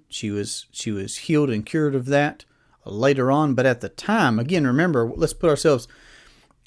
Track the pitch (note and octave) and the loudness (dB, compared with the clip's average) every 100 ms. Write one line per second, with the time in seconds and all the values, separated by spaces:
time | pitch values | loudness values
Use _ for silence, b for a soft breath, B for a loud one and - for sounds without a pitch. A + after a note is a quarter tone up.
0 | _ - G#2+ G#2 G2+ - - - A2+ G2+ | _ -8 -4 -4 -4 -8 -14 -10 -6 -6
1 | G2 - - D3+ C#3+ G#2+ G#2+ D#3+ D3+ C3+ | -6 -8 -2 0 2 -2 -4 -2 0 -2
2 | A#2+ C#3+ D3 - - _ _ _ - G2+ | 0 0 0 -4 -18 _ _ _ -10 0
3 | C3+ C#3 B2+ C#3+ D3+ B2 B2+ A#2 - - | 2 2 2 2 2 2 2 0 -4 -8
4 | - A3 D3+ A2 B2+ F3+ C3+ B2+ F3+ C3+ | -2 2 2 2 0 0 2 2 2 2
5 | A#2 - D3+ - E3+ C#3+ D#3+ C3 - b | 0 -2 -4 0 0 2 2 2 -2 b
6 | b b b b b _ | b b b b b _